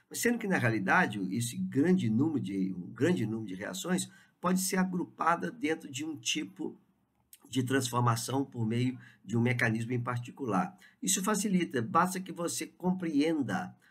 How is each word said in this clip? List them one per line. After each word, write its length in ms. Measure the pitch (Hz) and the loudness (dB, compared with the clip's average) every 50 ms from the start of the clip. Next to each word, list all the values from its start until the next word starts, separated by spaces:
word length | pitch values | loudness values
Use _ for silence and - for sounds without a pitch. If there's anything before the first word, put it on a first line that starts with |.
| _ - | _ -12
Mas 100 | - - | -6 0
sendo 180 | - 226 240 | 0 0 0
que, 100 | 233 220 | 0 0
na 100 | 196 180 | 0 0
realidade, 640 | 143 123 117 110 110 92 110 160 180 - 120 107 104 92 92 - | 2 4 2 2 2 2 4 4 4 4 2 0 -4 -4 -2 -2
esse 220 | 117 120 - - | -2 -2 -2 -4
grande 520 | 185 95 190 - 131 147 175 185 185 120 110 | -4 -4 -2 2 2 4 4 4 4 4 2
número 300 | 107 117 302 330 302 254 | 4 4 2 2 2 -2
de, 340 | 95 - 98 98 95 95 90 | -2 -2 -2 -2 -2 -2 -4
um 160 | 87 85 - 117 | -6 -10 -10 -4
grande 320 | - 135 170 180 135 110 | 0 2 2 2 2 0
número 220 | 104 110 113 110 | -2 -4 -4 -6
de 80 | 98 95 | -8 -8
reações 540 | 95 101 101 92 - - 170 185 - - - - - - _ _ - | -8 -8 -8 -8 -6 -4 -2 -2 -2 -2 -4 -10 -20 -20 _ _ -4
pode 220 | - 175 190 185 | -2 0 0 2
ser 160 | 185 - 190 | 0 0 2
agrupada 720 | 185 185 185 180 175 160 - - - 160 160 170 175 180 170 | 2 2 2 0 -4 -4 -6 -4 0 2 2 2 2 0 -6
dentro 400 | - 117 139 151 160 160 - - | -6 -2 -2 -2 -2 -2 -4 -10
de 140 | 131 127 151 | -8 -8 -6
um 100 | 160 151 | -6 -8
tipo 640 | 123 - - - 156 156 - - - 156 - - - _ _ _ _ _ _ _ _ _ _ - - _ - | -6 -4 -2 -2 -2 -4 -6 -8 -8 -8 -8 -8 -10 _ _ _ _ _ _ _ _ _ _ -20 -20 _ -4
de 140 | 123 131 123 | -2 0 0
transformação 840 | 120 131 139 120 123 120 123 123 120 113 113 - - 123 139 139 | 2 2 2 2 2 0 2 2 2 2 0 -2 -2 -2 -2 -2
por 200 | - - 120 110 | -4 -4 -4 -2
meio 340 | 107 117 120 123 127 123 123 - - - _ - | 0 0 2 0 0 -2 -4 -12 -20 -20 _ -8
de 100 | - 117 | -2 0
um 60 | 117 | 2
mecanismo 520 | 117 123 127 123 127 113 107 113 117 117 127 | 2 2 2 2 2 2 2 0 -2 -2 -2
em 80 | 123 | -2
particular. 760 | 120 123 120 120 - - - - 139 117 98 92 85 - - - - - _ - | -2 -2 -4 -4 -6 -8 -10 -8 -4 0 0 0 0 -2 -4 -14 -20 -20 _ -8
Isso 220 | - 190 - 214 185 | -2 -2 0 0 2
facilita, 580 | 220 214 202 214 214 190 180 165 - - 123 | 0 0 0 0 2 2 2 2 2 0 -2
basta 380 | 110 113 - 165 180 185 185 185 | -2 2 2 4 4 2 0 -4
que 120 | 185 - | -8 -8
você 360 | 139 170 170 156 - - 160 | -8 -4 -4 -4 -4 -4 -8
compreenda 1080 | - - - 170 180 185 185 180 165 151 139 147 165 165 151 131 101 95 87 92 - - _ _ _ | -8 -10 -4 -2 -2 0 0 -2 0 2 2 4 4 2 0 0 0 -2 -4 -4 -6 -12 _ _ _